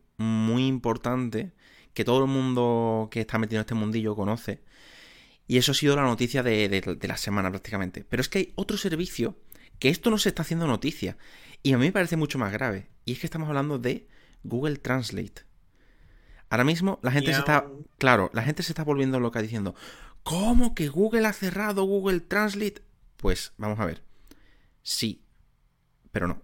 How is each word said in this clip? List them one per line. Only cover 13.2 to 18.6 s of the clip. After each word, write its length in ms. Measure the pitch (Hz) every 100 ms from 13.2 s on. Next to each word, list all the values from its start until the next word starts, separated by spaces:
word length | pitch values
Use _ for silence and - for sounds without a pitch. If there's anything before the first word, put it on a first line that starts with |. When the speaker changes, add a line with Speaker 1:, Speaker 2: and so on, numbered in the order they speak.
Speaker 1:
que 60 | 160
estamos 220 | 165 151
hablando 300 | 143 147 139
de 300 | 123 - - - - -
Google 320 | 123 120 151 143
Translate. 680 | - 131 117 98 98 - - _ _ _ _ _ - - - - -
Ahora 140 | 110
mismo 340 | 135 165 190 -
la 80 | 127
gente 220 | 139 135
se 60 | 135
está, 260 | 143 147 139
Speaker 2:
Miau. 180 | 139 - -
Speaker 1:
claro, 320 | 131 113 92
la 100 | 113
gente 200 | 123 160